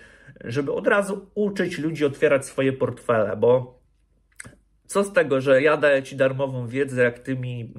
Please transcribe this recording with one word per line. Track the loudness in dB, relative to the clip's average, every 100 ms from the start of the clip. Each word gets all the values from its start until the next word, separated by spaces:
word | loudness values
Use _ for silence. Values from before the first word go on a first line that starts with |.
| -18 -20 -20 -16
żeby | -8 -4 -4
od | -2 0
razu | 2 0 -6 -8
uczyć | -4 -2 -2 -4 -4
ludzi | -6 -2
otwierać | -2 0 2 2 0
swoje | -2 -2
portfele, | 0 -4 -4 -2 0 0 2
bo | 2 2 0 -14 _ _ _ _ _ -20 -20 -20 _ _ -6
co | -2
z | 0
tego, | 2 2 2
że | 4 4
ja | 4 4
daję | 4 2
ci | 0 0
darmową | 0 0 -4 -6 -6
wiedzę, | -4 -2 0
jak | 0 -2
ty | -6 -6
mi | -6 -10 -12